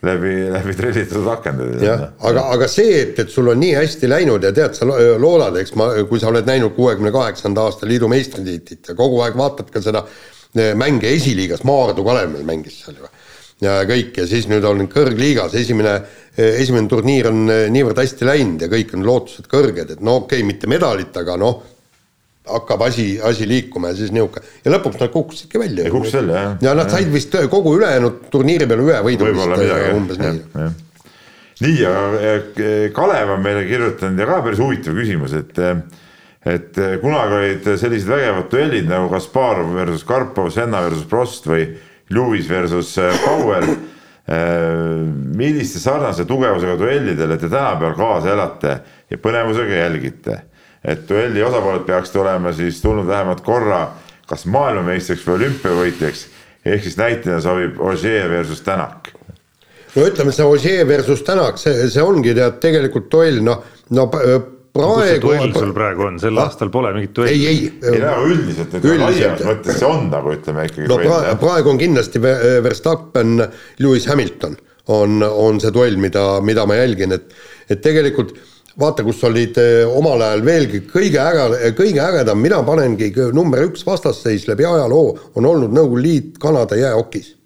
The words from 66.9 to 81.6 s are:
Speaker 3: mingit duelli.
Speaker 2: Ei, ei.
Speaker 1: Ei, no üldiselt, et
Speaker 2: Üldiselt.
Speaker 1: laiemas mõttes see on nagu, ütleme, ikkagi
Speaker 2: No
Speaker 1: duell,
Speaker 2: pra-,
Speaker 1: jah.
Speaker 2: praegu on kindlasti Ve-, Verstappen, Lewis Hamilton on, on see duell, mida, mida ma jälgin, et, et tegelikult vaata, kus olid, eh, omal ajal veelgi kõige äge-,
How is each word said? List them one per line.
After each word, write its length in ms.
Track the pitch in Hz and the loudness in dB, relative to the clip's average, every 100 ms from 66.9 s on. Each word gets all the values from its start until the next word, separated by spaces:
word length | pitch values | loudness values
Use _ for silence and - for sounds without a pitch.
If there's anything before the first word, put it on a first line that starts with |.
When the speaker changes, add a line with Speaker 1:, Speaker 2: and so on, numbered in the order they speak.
Speaker 3:
mingit 220 | 101 98 - | -4 -4 -2
duelli. 160 | 120 | 0
Speaker 2:
Ei, 140 | 147 147 | 2 2
ei. 460 | 156 156 - 120 117 | 0 -2 -4 0 0
Speaker 1:
Ei, 40 | |
no 120 | 143 127 147 | 2 0 2
üldiselt, 480 | 175 - 80 - 90 | 0 -2 -6 -6 0
et 80 | 139 | 2
Speaker 2:
Üldiselt. 140 | 165 | 2
Speaker 1:
laiemas 400 | 175 185 101 82 104 | 2 2 0 0 -2
mõttes 320 | 107 - - | -2 -2 0
see 80 | 135 | 2
on 160 | 160 101 | 2 -2
nagu, 180 | 73 69 76 | -2 -4 -4
ütleme, 320 | - 76 80 | -6 -4 -6
ikkagi 160 | - 76 | -4 0
Speaker 2:
No 120 | - | 2
Speaker 1:
duell, 100 | 147 | 4
Speaker 2:
pra-, 140 | 165 147 | 2 0
Speaker 1:
jah. 140 | 107 | 0
Speaker 2:
praegu 300 | 156 175 143 | 2 2 2
on 80 | 131 | 2
kindlasti 420 | 170 139 113 120 | 2 2 0 0
Ve-, 380 | 123 131 120 127 | 2 4 4 4
Verstappen, 800 | 117 110 160 160 - 127 117 117 107 - - - | 2 0 -2 -2 -2 0 2 2 0 -4 -20 0
Lewis 260 | 135 127 123 | 4 4 4
Hamilton 480 | 143 101 - 80 71 _ _ - | 0 0 -4 -10 -10 _ _ 0
on, 360 | 107 104 107 | 2 4 4
on 340 | 107 107 110 107 | 2 4 4 4
see 120 | 110 | 2
duell, 240 | 110 123 95 | 2 2 2
mida, 300 | 95 101 98 98 | 0 2 2 2
mida 260 | 101 110 101 | 2 2 2
ma 100 | 107 | 2
jälgin, 340 | 127 98 95 92 | 2 0 -2 -2
et, 160 | - - - - - | -6 -20 -20 -20 -6
et 80 | 101 | 0
tegelikult 540 | 156 156 143 135 104 - - - _ - | 2 4 2 0 -4 -8 -20 -20 _ -2
vaata, 240 | 147 147 | 0 0
kus 220 | 110 107 | -4 0
olid, 340 | 123 113 117 123 | 0 2 0 2
eh, 240 | 120 117 117 | 4 6 4
omal 320 | 131 156 123 | 2 2 2
ajal 240 | 110 107 120 | 2 2 2
veelgi 380 | 170 127 101 - | 2 2 -2 -2
kõige 400 | 175 202 147 151 | 0 2 2 2
äge-, 480 | 165 127 123 | 2 2 2